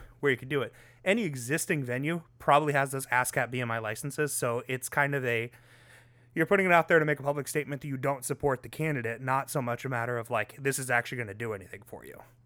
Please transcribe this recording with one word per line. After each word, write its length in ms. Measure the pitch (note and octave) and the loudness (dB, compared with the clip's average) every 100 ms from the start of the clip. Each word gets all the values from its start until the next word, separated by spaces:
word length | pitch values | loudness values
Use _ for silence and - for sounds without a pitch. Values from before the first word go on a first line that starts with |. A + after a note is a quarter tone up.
| - - | -18 -2
where 120 | C#3+ | 0
you 60 | B2 | 0
could 120 | C3 | 0
do 120 | C#3+ | -2
it. 100 | G#2+ - - - F#3 | -4 -8 -20 -6 0
Any 180 | A3+ | 2
existing 600 | E3+ C3 A#2 D#3+ - D#3 | 0 -4 -2 -2 0 -2
venue 400 | B2 B2+ D3+ E3+ - _ | -2 -2 -2 -4 -6 _
probably 340 | - C#3+ D3+ | 4 6 6
has 160 | C#3+ C3+ | 2 0
those 140 | C3+ - | -2 0
ascap 440 | B2 B2 C#3 A#2+ | 2 2 0 -2
B 100 | B2+ | -2
M 80 | A#2+ | -2
I 80 | A2+ | -2
licenses, 560 | A2 A2+ C#3+ D3 D3 | -4 -6 -6 -2 -2
so 300 | - B2 A#2+ - | 0 0 -2 -4
it's 220 | B2+ - | -6 -2
kind 240 | D3+ C#3+ | 0 0
of 100 | C#3+ | 0
a, 280 | B2+ A#2 A#2+ - - - - - - _ _ | 0 0 -2 -10 -20 -20 -20 -20 -20 _ _
you're 140 | - D#3+ | -2 2
putting 180 | G3+ F#3 | 4 6
it 60 | |
out 160 | E3+ D#3+ | 6 8
there 100 | E3 | 6
to 80 | D3+ | 6
make 140 | C#3+ | 0
a 40 | |
public 240 | C#3 D3 C3 | 0 -2 -2
statement 360 | D3+ C#3 C#3+ | -4 -4 -6
that 40 | D3 | -6
you 100 | C3 | -2
don't 280 | C#3 C#3 - | -2 -2 -4
support 380 | C#3 C#3+ B2+ | 0 0 0
the 60 | A#2 | -6
candidate, 520 | - D#3 C#3 A2+ A#2 | -4 -2 0 -2 -4
not 300 | C3 C3+ C3+ | 0 0 0
so 100 | D3 | -4
much 240 | A#2+ A#2+ C3+ | -2 -4 -4
a 40 | |
matter 280 | A#2+ A#2+ A#2+ | -2 -2 -4
of, 140 | A#2 | -2
like, 240 | A2+ G#2 - | -2 -2 -2
this 200 | C#3 C3 | -2 -2
is 100 | C3 | 2
actually 300 | A#2+ - B2+ | 0 0 -6
gonna 160 | G#2+ G#2 | -6 -6
do 180 | A#2 | -4
anything 300 | G2+ F2+ G2+ - | -6 -8 -16 -16
for 180 | F#2+ | -16
you. 160 | B1+ - - _ | -16 -18 -20 _